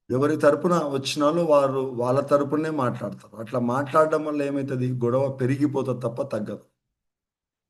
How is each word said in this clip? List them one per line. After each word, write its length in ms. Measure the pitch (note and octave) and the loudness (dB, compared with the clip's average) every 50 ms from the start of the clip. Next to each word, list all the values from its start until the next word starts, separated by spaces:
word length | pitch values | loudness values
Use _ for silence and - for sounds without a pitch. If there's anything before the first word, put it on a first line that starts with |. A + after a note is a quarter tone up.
| _ _ | _ _
ఎవరి 280 | A#2+ C3 C#3 D3+ D#3 D3+ | -2 0 2 2 2 4
తరపున 360 | D3 D3 D3 C#3+ - F3+ F3 | 4 4 4 4 2 2 2
వచ్చినాలో 720 | E3+ D#3 C#3+ C#3 C3+ C3 - - D3+ D3 D3 D#3+ F3 E3+ | 2 0 -2 -4 -4 -4 -4 -2 0 2 2 2 2 2
వారు 340 | D#3 D3 C#3+ C#3 C3+ C3+ C3+ | 4 4 4 4 4 0 0
వాళ్ళ 400 | C3 C3+ B2+ A#2 A#2+ B2+ B2+ C#3 | -2 -4 -4 -2 0 0 0 0
తరపునే 500 | C#3 C#3 D3 C#3+ C#3+ C3 D3+ D3+ D#3 D#3+ | 2 2 2 2 2 2 -2 -2 -2 -2
మాట్లాడతారు. 680 | D#3 D3 B2+ A#2+ G#2+ - - G#2 G2 - - - - G#2 | -2 0 -2 -2 -2 -4 -8 -8 -10 -12 -16 -20 -14 -14
అట్లా 220 | A2+ G#2+ - B2+ | -12 -6 -4 -2
మాట్లాడడం 640 | A#2+ A#2+ A#2+ C3+ C#3+ C3 C#3+ D#3+ D#3 D#3 D#3 D3+ D3+ | 0 0 0 -2 -2 2 4 4 4 4 2 -2 -2
వల్ల 180 | D3+ D3+ D3 C#3+ | -2 -2 -2 -2
ఏమవుతుంది? 480 | C#3 C#3+ C#3 C3+ C3+ C3+ B2+ B2+ B2+ | -2 -2 -4 -4 -4 -4 -2 -2 -2
గొడవ 400 | B2+ B2 A#2 A#2+ A#2+ C3+ C#3 C3+ | -2 0 0 0 2 2 0 0
పెరిగిపోతుంది 720 | B2+ - C3 B2 C#3 B2+ C#3+ D3 C3 C3+ B2+ B2+ B2 G#2 | -2 -2 -2 -2 0 0 0 0 0 -2 -2 -2 -4 -4
తప్ప 200 | - A#2 - - | -4 -6 -4 -4
తగ్గదు. 400 | C#3 B2+ - A2 G#2 G2+ G#2 G2 - _ _ _ _ _ _ _ _ _ _ _ _ _ _ _ _ _ _ _ _ _ | -6 -4 -4 -6 -6 -6 -10 -12 -14 _ _ _ _ _ _ _ _ _ _ _ _ _ _ _ _ _ _ _ _ _